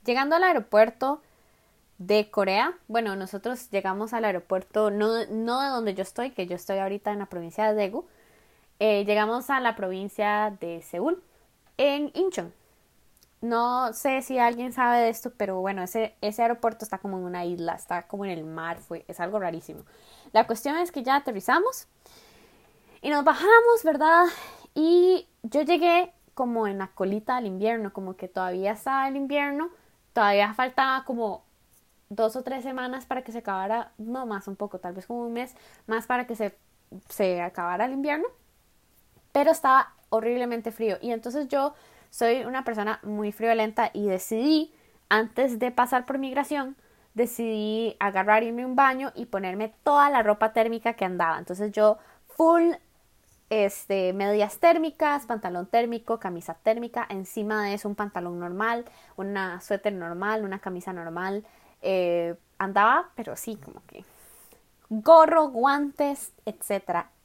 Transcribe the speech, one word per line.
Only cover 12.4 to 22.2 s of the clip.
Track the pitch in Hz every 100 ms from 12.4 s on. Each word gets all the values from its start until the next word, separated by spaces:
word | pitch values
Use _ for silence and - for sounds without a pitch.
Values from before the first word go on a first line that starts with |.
| 170 _ _ _ _ _ _ _ _ _
No | 233 233 240 247 254
sé | 233 277 262
si | 254 262
alguien | 240 233 254
sabe | 247 240 240
de | 233
esto, | 226 240 -
pero | 196 185
bueno, | 190 196
ese, | 180 226 214 _
ese | 208 214
aeropuerto | 233 240 233 220
está | 214 190
como | 202 190
en |
una | 180 180
isla, | 175 175 170
está | - - 175 -
como | 202
en | 196
el | 165
mar, | 156 160 165 165
fue, | - 165 -
es | 175
algo | 175 208
rarísimo. | 180 165 - 156 - _ - - -
La | 214 220
cuestión | 226 285 320
es | 349
que | 302
ya | 247 277
aterrizamos | 277 202 - 302 453 - - _ _ -